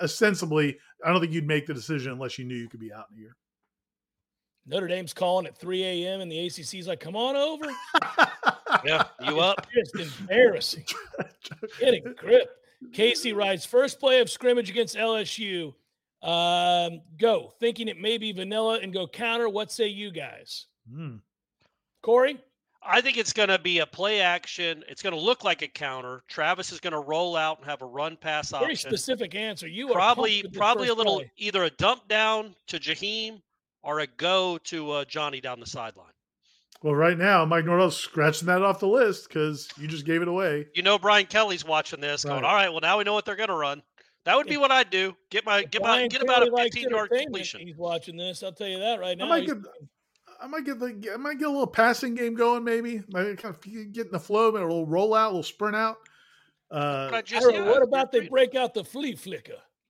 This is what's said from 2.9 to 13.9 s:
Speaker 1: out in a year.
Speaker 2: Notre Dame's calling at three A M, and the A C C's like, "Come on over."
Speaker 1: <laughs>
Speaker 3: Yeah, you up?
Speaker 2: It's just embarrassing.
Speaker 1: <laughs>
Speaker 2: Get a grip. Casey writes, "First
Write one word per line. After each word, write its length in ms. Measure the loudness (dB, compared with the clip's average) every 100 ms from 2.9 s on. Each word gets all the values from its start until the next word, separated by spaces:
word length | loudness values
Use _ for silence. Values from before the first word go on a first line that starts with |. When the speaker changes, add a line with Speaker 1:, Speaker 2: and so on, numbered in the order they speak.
Speaker 1:
out 140 | -16 -20
in 80 | -20
a 40 |
year. 160 | -20 _ _ _ _ _ _ _ _ _ _ _ _ _ -6
Speaker 2:
Notre 180 | -4 -2
Dame's 260 | -4 -4
calling 320 | -2 2 2 -2
at 120 | -12
three 260 | -6 -4
A 240 | -2 -4 -4
M, 120 | -6
and 80 | -8
the 80 | -8
A 100 | -8
C 120 | -8
C's 260 | -12 -12 -8
like, 120 | -8
"Come 160 | -8 -4
on 200 | -2 0
over." 320 | -2 -4 -10
Speaker 1:
<laughs> 600 | -10 -2 0 0 2 2 4 0 0 -2 0
Speaker 3:
Yeah, 220 | 2 0 0 -2 -2
you 140 | 2
up? 260 | 2 2 0
Speaker 2:
It's 180 | 0 0
just 260 | -6 -8 -10
embarrassing. 640 | 0 6 6 6 -4 -8 -8 -10 -12 -10 -10
Speaker 1:
<laughs> 460 | _ -18 -14 -14 2
Speaker 2:
Get 140 | 4 4
a 40 | 0 -10
grip. 340 | 6 6 6 -8 _ _ -12
Casey 400 | 2 2 2 -2
writes, 320 | 0 0 -2 2
"First 340 | 4 4